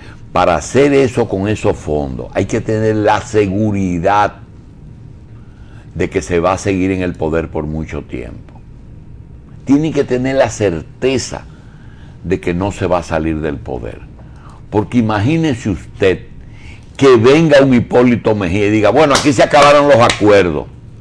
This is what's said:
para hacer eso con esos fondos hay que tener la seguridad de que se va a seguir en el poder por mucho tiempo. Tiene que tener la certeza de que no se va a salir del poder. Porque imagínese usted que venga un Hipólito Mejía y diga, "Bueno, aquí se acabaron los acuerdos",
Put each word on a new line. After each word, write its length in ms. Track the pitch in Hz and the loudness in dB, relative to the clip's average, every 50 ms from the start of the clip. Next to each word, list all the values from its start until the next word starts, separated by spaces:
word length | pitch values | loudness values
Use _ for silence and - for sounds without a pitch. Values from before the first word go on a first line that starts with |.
| - - - - - - | -20 -20 -20 -20 -18 -6
para 240 | - 90 90 90 87 | -2 0 0 2 0
hacer 380 | 78 - - - 120 143 147 139 | 0 -2 -2 0 2 2 4 4
eso 340 | 135 139 117 - - 117 - | 2 2 2 0 -2 -2 -2
con 200 | - 95 95 104 | -2 -4 -2 -4
esos 280 | 107 104 - 104 87 - | -4 -2 -2 -2 -2 -2
fondos 500 | - 78 76 76 71 67 65 58 60 - - | -4 -4 -4 -4 -4 -6 -8 -10 -12 -8 -4
hay 120 | - 98 | -4 -4
que 160 | - - 113 | -2 -4 -4
tener 340 | - - 110 110 110 110 107 | -4 -4 -4 -2 -2 -2 -2
la 260 | 107 104 104 107 101 | 0 0 0 0 0
seguridad 1120 | - - - 107 104 98 92 104 110 107 101 101 98 92 90 87 82 92 101 104 104 98 - - - - - - - - - - - - - - - - - - - - - - - - - - - - - - - - - | -4 -2 -2 0 0 0 -2 -2 -2 -2 -2 -2 -2 -2 -2 -2 -2 0 0 0 0 -2 -4 -8 -18 -20 -20 -20 -20 -20 -20 -20 -20 -20 -20 -20 -20 -20 -20 -20 -20 -20 -20 -20 -20 -20 -20 -20 -20 -20 -20 -20 -20 -14 -8
de 140 | - 92 - | -6 -6 -4
que 120 | - 95 | -4 -6
se 180 | - - 92 85 | -4 -2 -2 0
va 140 | 82 90 95 | 0 0 -2
a 40 | 92 | -2
seguir 340 | - 104 98 92 90 95 | -2 -4 -2 -2 -2 -2
en 100 | 95 92 | -2 -2
el 120 | 92 90 87 | -4 -6 -6
poder 360 | - 80 78 78 82 82 82 | -4 -4 -4 -2 -4 -4 -4
por 160 | 82 80 76 | -6 -8 -6
mucho 360 | 76 78 78 78 - - 73 64 | -6 -6 -8 -8 -8 -10 -12 -12
tiempo. 500 | - - 64 58 58 58 - - - - - - - - - - - - - - - - - - - - - - - - - - | -12 -12 -12 -12 -14 -16 -18 -20 -20 -20 -20 -20 -20 -20 -20 -20 -20 -20 -20 -20 -20 -20 -20 -20 -20 -20 -20 -20 -20 -20 -12 0
Tiene 260 | - 135 147 156 160 | 2 2 2 2 0
que 120 | 131 143 135 | -2 -2 -2
tener 320 | - 127 123 127 135 135 135 | -2 -2 -2 -2 -2 0 0
la 120 | 131 123 | 0 0
certeza 920 | - - 107 98 85 80 73 - - - - 131 135 120 - - - - - - - - - - - - - - - - - - - - - | -2 -2 -2 -2 -2 -4 -8 -12 -10 -4 -2 -2 -2 -2 -4 -6 -10 -14 -14 -18 -20 -20 -20 -20 -20 -20 -20 -20 -20 -20 -20 -20 -20 -14 -6
de 160 | 85 92 90 | -6 -6 -4
que 140 | - 92 87 | -4 -4 -4
no 180 | 87 95 101 | -4 -4 -4
se 160 | 95 - 98 87 | -4 -4 -4 -2
va 120 | 87 87 | -2 -2
a 40 | 80 | -2
salir 380 | - 85 78 78 80 80 78 | -4 -4 -4 -2 -2 -4 -4
del 160 | 78 78 73 - | -4 -6 -6 -8
poder. 420 | 57 - 65 60 57 57 - 55 - - - - - - - - - - - - - - | -10 -10 -12 -10 -10 -12 -14 -16 -18 -20 -20 -20 -20 -20 -20 -20 -20 -20 -20 -20 -16 -6
Porque 260 | - 104 104 85 - 123 | -4 -4 -4 -2 -2 -2
imagínese 720 | 113 107 107 104 98 127 160 165 165 156 131 117 - 113 | 0 0 -2 -2 0 0 0 0 0 -2 -4 -4 -4 -6
usted 520 | 95 78 - - - - 101 95 90 - - - - - - - - - - - - - - - - - | -6 -6 -8 -14 -6 -2 0 0 0 -2 -6 -12 -20 -20 -20 -20 -20 -20 -20 -20 -20 -20 -20 -20 -4 2
que 180 | 139 139 131 117 | 4 6 6 6
venga 440 | 107 123 139 160 165 160 143 139 | 6 6 6 6 4 6 6 6
un 120 | 139 139 127 | 6 6 4
Hipólito 600 | 120 101 - - 123 123 123 120 107 - 117 110 | 2 2 2 2 4 4 4 2 2 0 0 0
Mejía 340 | 104 101 85 85 104 104 101 | 0 0 -2 0 0 0 2
y 20 | |
diga, 180 | 107 110 104 104 | 2 2 2 4
"Bueno, 240 | 110 143 156 147 135 | 4 4 4 4 2
aquí 200 | 127 - 147 135 | 2 2 0 2
se 100 | 107 165 | 2 2
acabaron 440 | - - 147 143 143 147 147 143 143 | 4 6 6 6 6 6 6 6 6
los 100 | 139 113 | 6 6
acuerdos", 680 | 120 117 - - 101 104 101 98 95 87 78 71 58 - - - - - - - | 4 2 2 2 4 4 6 6 4 2 0 -4 -6 -10 -14 -20 -20 -20 -20 -20